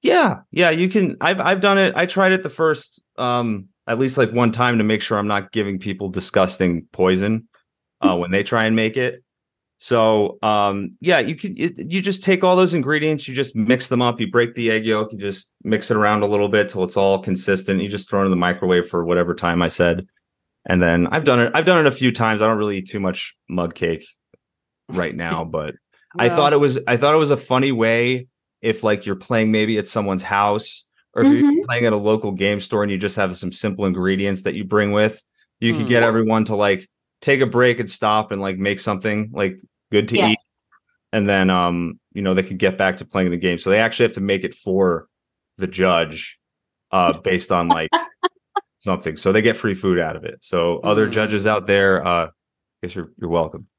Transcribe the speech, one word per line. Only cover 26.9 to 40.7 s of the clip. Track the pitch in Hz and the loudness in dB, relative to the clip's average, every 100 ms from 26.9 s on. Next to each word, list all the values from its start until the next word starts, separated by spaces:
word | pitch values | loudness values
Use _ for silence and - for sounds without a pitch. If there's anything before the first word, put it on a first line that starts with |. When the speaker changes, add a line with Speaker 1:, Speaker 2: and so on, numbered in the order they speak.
| 120 | 2
Speaker 1:
thought | 143 | 4
it | 156 | 4
was | 147 | 2
a | 135 | 0
funny | - 127 135 | 0 0 0
way | 120 113 117 120 127 127 _ _ _ | 2 2 2 0 -2 -6 _ _ _
if, | 113 107 | -4 0
like, | 110 104 101 | 0 0 -2
you're | 92 | -8
playing | - 117 110 | -2 0 2
maybe | 110 107 107 | 2 2 -2
at | 98 | -2
someone's | 113 101 95 | -4 -2 -4
house, | 95 101 101 104 - - _ _ _ | -2 0 2 0 -4 -14 _ _ _
or | - | 2
if | 139 | 4
Speaker 3:
Mm-hmm. | - 285 302 | 6 4 2
Speaker 1:
you're | 392 | 0
playing | 120 117 | 0 2
at | |
a | 107 | 2
local | 104 107 107 | 2 0 0
game | 92 98 101 | -2 0 0
store | 98 110 | -2 -2
and | 104 | -2
you | 98 | -2
just | 101 107 | -4 -2
have | 98 87 | -4 -4
some | 90 | -10
simple | - 107 92 98 | -6 -6 -2 -2
ingredients | 92 92 95 98 95 | 0 0 0 0 -2
that | 95 - | -4 -6
you | |
bring | 95 104 101 | -2 0 2
with, | 104 107 110 _ _ _ _ | 2 0 -2 _ _ _ _
you | 117 | -2
could | 110 | -2
Speaker 2:
Hmm. | 110 | 2
Speaker 1:
get | 120 | 4
everyone | 117 113 110 110 107 | 4 2 2 0 0
to, | 104 | 0
like, | 104 95 - _ _ _ | 2 0 -4 _ _ _
take | - 139 | 0 2
a | 127 | 2
break | 117 123 117 | 4 2 2
and | 104 | -6
stop | - 107 107 107 | -4 0 0 -2
and, | 98 | -6
like, | 98 92 | -6 -2
make | 98 98 | -2 -2
something, | - 98 107 104 107 | -4 -4 -2 -4 -4
like, | 120 98 95 - _ _ | -2 -4 -4 -20 _ _
good | 104 110 | 0 2
to | 117 | 2
Speaker 3:
Yeah. | 104 | 2
Speaker 1:
eat. | 107 _ _ _ | 0 _ _ _